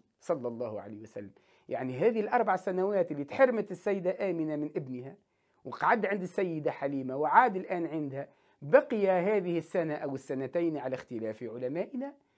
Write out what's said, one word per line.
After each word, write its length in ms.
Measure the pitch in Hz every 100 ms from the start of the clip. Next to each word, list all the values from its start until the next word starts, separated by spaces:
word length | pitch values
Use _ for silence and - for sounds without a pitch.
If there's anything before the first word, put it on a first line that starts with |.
| _ _
صلى 280 | - 160 120
الله 340 | 117 120 104
عليه 200 | 101 107
وسلم. 300 | 107 107 101 - _ _ -
يعني 280 | 120 131 127
هذه 220 | 208 226
الأربع 360 | 208 247 214 185
سنوات 560 | 196 185 190 202 175
اللي 120 | 147
تحرمت 480 | 143 - 262 233 202
السيدة 580 | 180 - 196 180 185 202
آمنة 260 | 170 156 151
من 140 | 147 -
ابنها 400 | 131 127 131 196 _ _ _ _ 135
وقعد 400 | 120 165 226 185
عند 160 | 202
السيدة 500 | 175 - 190 156 147
حليمة 440 | - 139 139 131 135
وعاد 400 | 151 185 247 190
الآن 300 | 180 180 165
عندها، 420 | 160 143 135 143 _ _ -
بقي 460 | 139 262 294 226 190
هذه 500 | 185 180 214 180 170
السنة 380 | 160 185 160 151
أو 200 | 143 135
السنتين 640 | - 135 135 170 170 147
على 180 | 127 127
اختلاف 480 | - 120 110 110
علمائنا. 680 | 117 117 127 156 214 247 277 277 _